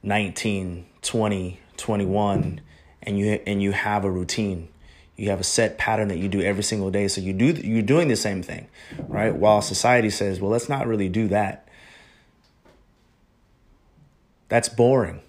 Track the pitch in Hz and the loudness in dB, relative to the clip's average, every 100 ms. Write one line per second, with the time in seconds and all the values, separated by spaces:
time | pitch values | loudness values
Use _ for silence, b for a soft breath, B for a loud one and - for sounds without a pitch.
0 | 101 104 101 - 113 98 92 87 87 _ | 0 0 0 -4 -4 -2 -4 -8 -14 _
1 | - 117 107 101 90 90 - - - 104 | -4 0 0 0 -4 -8 -18 -14 -4 0
2 | 98 98 104 98 - - b b b b | 0 2 2 2 -2 -4 b b b b
3 | - 101 101 104 - 101 98 98 - 104 | -4 0 0 0 0 0 0 0 -2 0
4 | 98 92 90 - 104 92 80 - b b | 0 -2 -4 -2 -2 -4 -10 -18 b b
5 | b - 101 95 95 - 110 - - 110 | b -6 -2 -2 0 0 0 0 -2 0
6 | 104 87 98 98 92 98 104 107 98 95 | 0 -2 -2 0 0 0 -2 -2 -2 0
7 | 101 98 92 95 127 - - 113 104 147 | -2 -2 -4 2 2 2 0 0 4 4
8 | 165 110 107 95 85 - - B B B | 4 0 -2 -4 -8 -12 -16 B B B
9 | B 101 107 80 104 104 101 - 123 123 | B -2 -2 2 6 6 4 0 4 4
10 | 110 101 101 95 98 113 - 139 120 110 | 4 0 -2 -2 0 -2 -2 -4 -2 -2
11 | 95 95 107 101 101 - - B B B | 0 0 2 2 0 -4 -18 B B B
12 | B B B B _ _ _ _ _ _ | B B B B _ _ _ _ _ _
13 | _ _ _ _ _ _ _ _ _ _ | _ _ _ _ _ _ _ _ _ _
14 | _ _ _ _ _ 113 - 113 120 135 | _ _ _ _ _ 0 0 4 6 6
15 | 92 85 | 2 -6